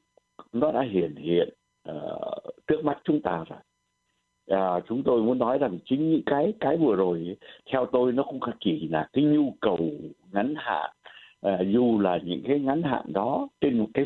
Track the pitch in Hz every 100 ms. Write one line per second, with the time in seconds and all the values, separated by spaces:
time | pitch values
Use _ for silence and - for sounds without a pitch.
0 | _ _ _ - - 117 139 120 131 95
1 | 82 71 76 85 - - _ _ - 80
2 | - - - - - - - 151 151 143
3 | - 151 - 87 - - - _ _ _
4 | _ _ _ _ - 95 95 87 87 117
5 | - 123 110 127 117 139 131 87 - 135
6 | 160 160 - 143 170 214 139 160 151 95
7 | 92 85 85 101 - - - 135 123 127
8 | 127 123 139 131 123 - - 160 156 160
9 | 156 131 151 151 139 - 113 87 82 76
10 | 78 - 92 98 120 156 123 85 - _
11 | - - - _ 101 92 95 117 123 110
12 | 98 85 87 78 120 143 135 147 165 120
13 | - 95 113 147 285 - 143 120 107 -